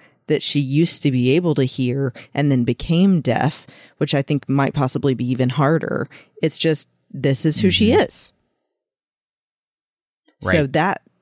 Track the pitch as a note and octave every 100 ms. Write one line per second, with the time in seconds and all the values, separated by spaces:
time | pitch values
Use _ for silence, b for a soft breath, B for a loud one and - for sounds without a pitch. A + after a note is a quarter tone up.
0 | b b - D3 - C#3+ C3+ C#3+ E3+ -
1 | D3 B2+ B2 D#3 F3 D3 C3 - B2+ C3+
2 | C#3 - B - C#3+ C3 A#2+ B2 - E3
3 | G3 F3 B2+ A2 C3+ - - B B B
4 | D3 C#3+ - D3 - C#3 C3+ - C3+ C3
5 | C#3 B2+ B2 B2 B2+ C3 D3 D#3+ - -
6 | - B B B D#3+ - D#3+ D3+ - _
7 | _ C3+ C#3 C3+ D#3+ D#3 G3 - G#3+ F4+
8 | - - - _ _ _ _ _ _ _
9 | _ _ _ _ _ _ _ _ _ _
10 | _ _ _ _ - F3 C#3 D3+ F3+ -
11 | _ _